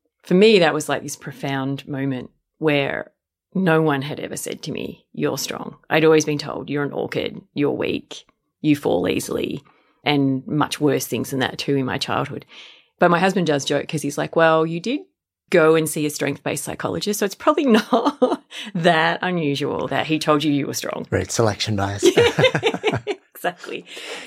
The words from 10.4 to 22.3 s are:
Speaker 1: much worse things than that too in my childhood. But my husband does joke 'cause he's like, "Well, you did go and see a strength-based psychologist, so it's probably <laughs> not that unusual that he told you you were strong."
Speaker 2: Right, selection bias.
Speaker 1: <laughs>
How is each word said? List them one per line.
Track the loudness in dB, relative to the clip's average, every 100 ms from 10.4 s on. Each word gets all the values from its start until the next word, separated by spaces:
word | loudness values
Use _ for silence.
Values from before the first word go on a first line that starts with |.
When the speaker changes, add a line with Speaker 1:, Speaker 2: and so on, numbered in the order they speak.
| -2
Speaker 1:
much | -2 -2 0
worse | 0 0 -2
things | -6 -4
than | -4
that | -4 -4
too | -2 -2
in |
my | -2 -4
childhood. | -2 -4 -4 -8 -16 -20 -20 -20 _ 0
But | 2
my | 4
husband | 2 2 0
does | 0
joke | 0 -2 -2
'cause | -6
he's | -4 -6
like, | -2 2
"Well, | 4 4 2
you | -2
did | -4 -4 -6 _ _ _ 0
go | 6 6
and | 6 2
see | -2 -4
a |
strength-based | -2 -4 -4 -6 -6
psychologist, | -8 -6 -4 -4 -4 -2
so | -4
it's |
probably | -2 0 2 4
<laughs> | 2
not | 4 0 0 2 0 0 _ -16 -8
that | 0 4 4 2 0
unusual | -2 0 0 -2 -2 -4 -2
that | -2 0
he | 0
told | 2 2
you | 2
you | 0 -2
were |
strong." | -6 -6 -8 -2
Speaker 2:
Right, | -2 0
selection | 0 0 0 -2 -2
bias. | -2 2
Speaker 1:
<laughs> | 2 4 4